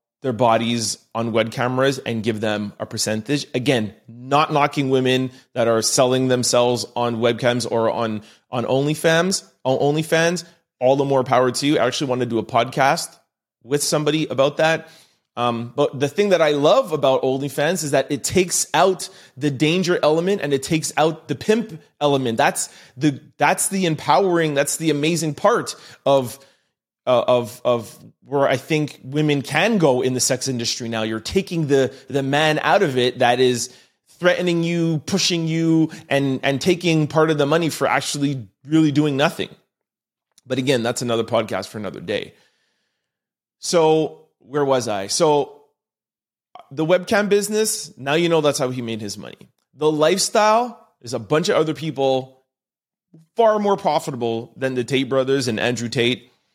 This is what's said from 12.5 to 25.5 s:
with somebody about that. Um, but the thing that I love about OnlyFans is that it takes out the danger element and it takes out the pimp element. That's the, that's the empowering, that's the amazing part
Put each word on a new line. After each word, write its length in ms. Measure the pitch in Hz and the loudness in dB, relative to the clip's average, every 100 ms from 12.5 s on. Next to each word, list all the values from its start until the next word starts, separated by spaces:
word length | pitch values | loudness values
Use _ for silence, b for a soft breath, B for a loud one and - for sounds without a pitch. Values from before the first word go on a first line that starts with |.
| 123 123 127 135 170 - - _ _ _ _ | 0 0 2 2 0 -4 -14 _ _ _ _
with 200 | 117 143 | -6 -4
somebody 440 | - 160 151 151 156 | -2 -2 0 -2 -2
about 300 | 127 139 143 | 0 0 2
that. 320 | 160 160 - b b b b - | 0 0 -6 b b b b -4
Um, 340 | 120 117 120 143 | -2 -2 -4 -2
but 240 | 143 131 | -2 0
the 80 | 139 | -4
thing 220 | - 208 | 0 2
that 120 | 175 | 4
I 80 | 156 | 2
love 400 | 147 147 233 220 | 2 4 4 2
about 320 | 156 135 131 | 0 2 2
OnlyFans 640 | 131 135 139 - 147 185 | 0 -2 -4 -2 -2 -2
is 80 | 151 | -2
that 180 | 135 135 | -2 0
it 140 | 143 | -4
takes 420 | - 190 180 - - | -2 0 0 -2 0
out 340 | 151 190 180 - B B B | 2 2 2 -6 B B B
the 160 | 147 | -4
danger 440 | 131 151 180 170 175 | 0 0 2 0 0
element 380 | 147 160 175 202 | 2 2 0 -2
and 100 | 147 | 0
it 120 | 139 | -2
takes 280 | - 160 156 - | 0 -4 -2 0
out 320 | 156 160 - | 0 0 -8
the 80 | 135 | -6
pimp 440 | - 220 - 160 b b | 0 0 -2 -10 b b
element. 360 | 147 139 127 113 | 0 2 0 2
That's 320 | 151 160 - B B B | 0 0 -8 B B B
the, 240 | 147 127 - - | -2 -2 -6 -2
that's 320 | 147 185 - | 0 0 -2
the 180 | 190 180 | -2 -2
empowering, 680 | 156 - 160 196 170 156 | -2 2 2 4 2 0
that's 240 | 139 143 - | 0 -2 -2
the 120 | 160 | -2
amazing 440 | 147 151 170 156 | 0 0 0 -2
part 420 | 139 202 | 0 2